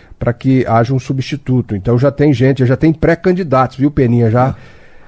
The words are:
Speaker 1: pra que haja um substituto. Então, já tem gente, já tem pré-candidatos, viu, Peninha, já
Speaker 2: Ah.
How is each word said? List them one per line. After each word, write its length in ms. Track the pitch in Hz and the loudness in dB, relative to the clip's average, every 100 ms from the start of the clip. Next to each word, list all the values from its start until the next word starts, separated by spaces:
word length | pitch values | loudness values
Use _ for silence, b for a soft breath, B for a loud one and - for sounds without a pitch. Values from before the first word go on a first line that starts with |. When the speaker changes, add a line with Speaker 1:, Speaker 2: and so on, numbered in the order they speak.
| B B | B B
Speaker 1:
pra 140 | 120 | -6
que 320 | - 131 131 113 | -4 0 0 2
haja 280 | 113 117 | 0 0
um 40 | 131 | -2
substituto. 760 | - 131 - 143 - 127 - | -4 -6 -6 -8 -2 -2 -2
Então, 240 | 101 107 120 | -4 -2 0
já 140 | 139 | 0
tem 200 | - 147 | 0 0
gente, 320 | 120 131 135 | 2 2 2
já 120 | 123 131 | 0 2
tem 160 | 160 | 0
pré-candidatos, 840 | 156 151 165 185 180 170 127 127 - | 0 0 0 0 -2 0 0 -2 -2
viu, 120 | 143 | -2
Peninha, 400 | 151 123 120 113 | 0 0 2 2
já 200 | 120 131 | 2 0
Speaker 2:
Ah. 40 | - b b b b | -4 b b b b